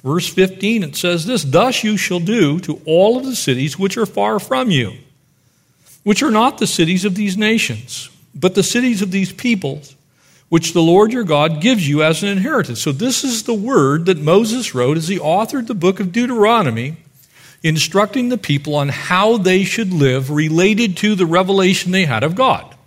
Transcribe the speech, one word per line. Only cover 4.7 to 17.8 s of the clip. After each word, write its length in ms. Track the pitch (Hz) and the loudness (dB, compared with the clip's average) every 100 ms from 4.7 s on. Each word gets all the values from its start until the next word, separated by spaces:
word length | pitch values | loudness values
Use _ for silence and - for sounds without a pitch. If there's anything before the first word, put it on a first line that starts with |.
you, 220 | 147 107 - _ _ _ _ _ _ _ _ _ - | 0 -2 -8 _ _ _ _ _ _ _ _ _ -8
which 200 | 202 208 | -6 -2
are 80 | 285 | 0
not 260 | 214 240 - | 2 0 -2
the 100 | 214 | -4
cities 380 | - 160 185 202 | 0 0 0 -2
of 100 | 185 | -4
these 220 | 208 190 | -4 -2
nations, 720 | 214 226 - 110 123 - - _ _ | 0 0 -2 -6 -12 -14 -16 _ _
but 220 | - 175 190 | -2 0 2
the 80 | |
cities 380 | - 233 254 214 | 0 0 0 0
of 100 | 196 | -2
these 200 | 196 190 | -2 -4
peoples, 640 | - 247 214 139 147 - _ _ _ _ _ _ | -4 -2 -2 -4 -8 -14 _ _ _ _ _ _
which 240 | 165 165 | 0 2
the 100 | 175 | 2
Lord 300 | 165 180 214 | 6 6 4
your 140 | 247 196 | 2 0
God 340 | 147 156 151 | 2 2 2
gives 260 | 208 240 143 | 2 2 2
you 160 | 147 | 2
as 220 | 156 160 | 2 0
an 60 | 202 | -2
inheritance." 500 | 196 220 285 165 117 | -2 0 0 -2 -4
So 140 | 156 | -4
this 320 | 139 240 240 277 | -2 -2 -2 -4
is 180 | 226 | -6
the 100 | 226 | -4
word 520 | 220 220 247 135 147 170 | -4 0 2 4 2 0
that 140 | 175 | 0
Moses 540 | 151 190 226 247 226 | 2 2 2 -4 -4
wrote 220 | 127 123 156 | 0 0 0
as 140 | 160 | -2
he 100 | 190 | -4
authored 480 | 151 180 220 285 233 | 0 0 0 -4 -6
the 80 | 220 | -2
book 240 | 180 196 | 0 0
of 140 | 190 | -4
Deuteronomy, 840 | 233 247 240 208 233 156 113 131 165 _ _ _ _ - _ | -2 -2 2 4 4 2 -2 -6 -10 _ _ _ _ -20 _
instructing 680 | 165 156 | -2 -2